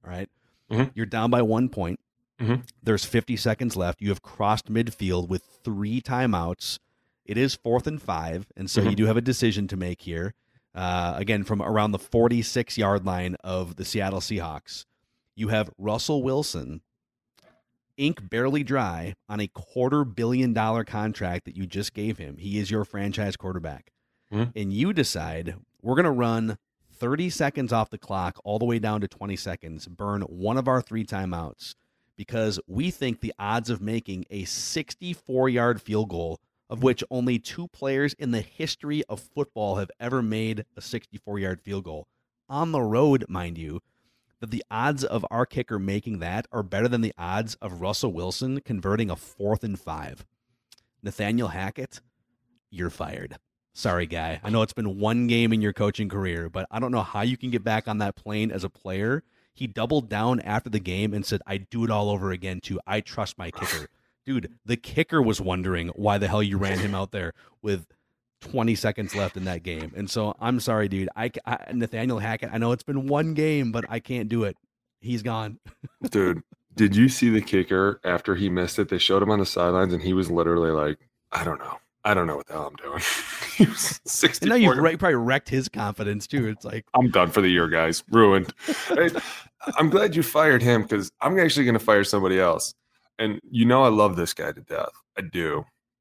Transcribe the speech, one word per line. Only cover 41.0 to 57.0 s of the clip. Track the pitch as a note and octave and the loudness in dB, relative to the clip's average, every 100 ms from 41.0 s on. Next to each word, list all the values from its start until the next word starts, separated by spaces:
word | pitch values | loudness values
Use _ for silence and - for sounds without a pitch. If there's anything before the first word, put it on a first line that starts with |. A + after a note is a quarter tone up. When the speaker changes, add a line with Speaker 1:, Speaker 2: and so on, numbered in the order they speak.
| - G2+ - G2+ | -10 -18 -8 -4
Speaker 1:
yard | F#2+ F2+ | -4 -4
field | - G2 F2 | -6 -8 -8
goal, | D#2 - _ _ _ - | -12 -14 _ _ _ -8
on | C#3 E3 | -4 -2
the | D3+ | 0
road, | A2+ A2+ D3 C3+ - | 0 4 4 4 2
mind | F#2 F2 E2 | -6 -6 -8
you, | D#2 E2 - _ _ _ _ - | -8 -10 -12 _ _ _ _ -16
that | A2+ | -8
the | A#2 - | -8 -6
odds | A2 C3 C#3+ | -2 0 0
of | C3 A2+ - | -2 -2 -2
our | A#2 B2+ | -2 -2
kicker | - A#2+ G#2+ | -2 -4 -4
making | G2 G2+ A#2 G2+ | -2 -2 -4 -6
that | F2 G2 - | -4 -6 -6
are | A#2+ | -6
better | F#2+ G2 A#2+ | -2 0 2
than | A#2+ | 2
the | A2+ - | 0 -2
odds | F2 G2 A2+ - | -4 -2 -4 -6
of | G#2 F2+ | -10 -6
Russell | F2+ A2 A#2+ | -4 -2 -2
Wilson | E2+ F2+ - C3 C3+ | -2 -4 -4 -4 -4
converting | - G#2+ F#2+ G#2+ G#2+ | -4 -4 0 0 0
a | F2 | -4
fourth | - - G2+ A2 | -10 -6 -2 -2
and | A2 F#2+ | -2 -6
five." | - D#2 D2+ C2 - _ _ _ _ _ _ _ | -8 -10 -10 -14 -20 _ _ _ _ _ _ _
Nathaniel | G2+ - G#2 A#2 G#2+ | -10 -6 -2 0 -2
Hackett, | F2+ F#2+ - C3 - _ _ _ _ _ _ _ | -4 -8 -8 -12 -14 _ _ _ _ _ _ _
you're | F2+ F2 | -6 -6
fired. | - D#2+ - F#2 - _ _ _ | -4 -8 -8 -12 -16 _ _ _
Sorry, | - A2+ F2 E2+ | -6 0 0 0
guy. | E2 D#2+ D#2+ | -4 -6 -6
I | G2+ | 0
know | A2+ | 2
it's | A2 | 2
been | - G#2+ F#2+ | 0 -4 0
one | G#2+ A#2 A#2+ | 0 2 2
game | A#2 A2+ | 4 4
in | A2+ | 4
your | G#2 | 2
coaching | - G#2 G2+ G#2 | 2 0 0 -4
career, | G2+ F#2+ E2+ E2 | -4 -4 -4 -6
but | F#2 F#2 | -8 -8
I | A2 | -4
don't | B2 | -2
know | A#2+ | -2